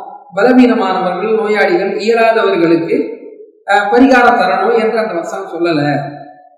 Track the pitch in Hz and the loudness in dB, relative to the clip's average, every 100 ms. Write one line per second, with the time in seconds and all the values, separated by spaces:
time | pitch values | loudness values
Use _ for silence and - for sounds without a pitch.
0 | - - - 185 240 254 240 220 190 185 | -14 -20 -10 -2 4 6 4 2 -2 -2
1 | 180 180 214 214 208 208 175 175 196 - | -4 -4 -2 -2 0 0 0 0 -2 -4
2 | 214 233 226 220 196 180 165 165 - 269 | -2 0 2 2 0 0 2 0 0 -2
3 | - - - - - _ - 202 202 240 | -4 -10 -18 -20 -20 _ -2 0 2 2
4 | 269 254 240 - 185 190 - 226 220 226 | 4 4 4 2 0 0 0 0 0 -2
5 | - - - - - 165 170 151 147 135 | -4 -6 -8 -12 -10 -4 -2 0 -2 -2
6 | - - - - - | -6 -14 -20 -20 -20